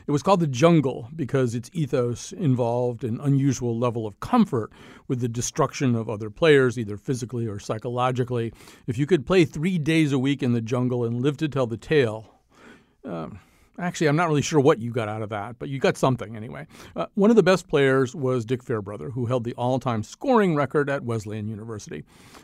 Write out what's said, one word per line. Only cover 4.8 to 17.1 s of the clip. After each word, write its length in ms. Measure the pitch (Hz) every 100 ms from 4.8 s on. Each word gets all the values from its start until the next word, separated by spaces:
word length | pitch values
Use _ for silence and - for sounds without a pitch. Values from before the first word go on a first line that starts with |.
| - - -
with 100 | 131
the 80 | 123
destruction 680 | 117 - - 135 - 135
of 160 | 117 113
other 200 | 107 110
players, 500 | - 165 143 127 120
either 160 | 104 104
physically 500 | - 123 117 120 117
or 140 | 101
psychologically. 920 | - 110 127 120 127 131 120 123 117 - - - -
If 100 | 113
you 80 | 143
could 200 | 175 120
play 180 | 185
three 340 | 156 160 170 180
days 360 | 143 160 151
a 60 | 135
week 220 | 131 139
in 120 | 131
the 80 | 120
jungle 420 | 113 127 127 123
and 180 | 117 120
live 140 | 135 143
to 140 | 156
tell 180 | 135 120
the 80 | 113
tale, 580 | - 156 117 110 110 _ _ _ - - _ _
um, 380 | 240 - 80 95 _ _ _ -
actually, 260 | 180 - 156
I'm 100 | 147
not 120 | 175
really 160 | 147
sure 160 | - 156
what 200 | 135 156
you 120 | 117
got 180 | 117 107
out 140 | 110
of 60 | 104
that, 280 | 107 104 -
but 100 | 147
you 120 | 135
got 180 | 151 160
something 380 | 147 123 101 113
anyway. 320 | 113 143 156 - - -
Uh, 120 | -